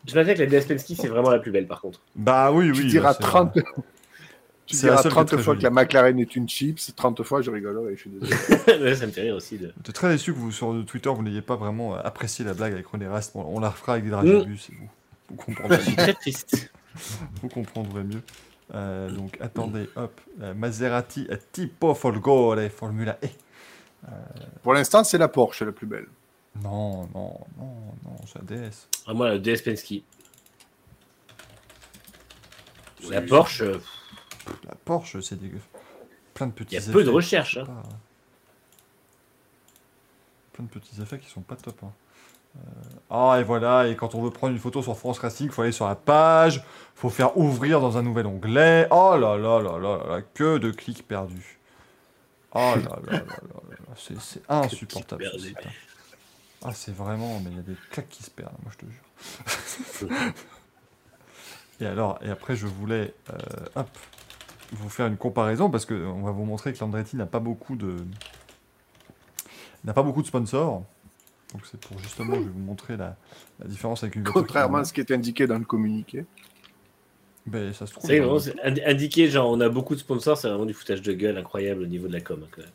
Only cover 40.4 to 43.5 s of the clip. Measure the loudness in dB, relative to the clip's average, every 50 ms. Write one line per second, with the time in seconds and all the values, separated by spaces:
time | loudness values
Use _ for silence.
40.4 | _ _ _ -16 -16 -14 -16 -18 -20 _ -14 -14 -12 -12 -12 -16 -16 -18 -18 -18
41.4 | -16 _ -18 -18 -16 -18 -18 _ -18 -20 -20 _ _ _ _ _ _ _ _ _
42.4 | _ _ _ -20 -20 -18 -18 -18 -20 -20 -20 -20 _ _ 0 4 6 6 6 6
43.4 | 4 2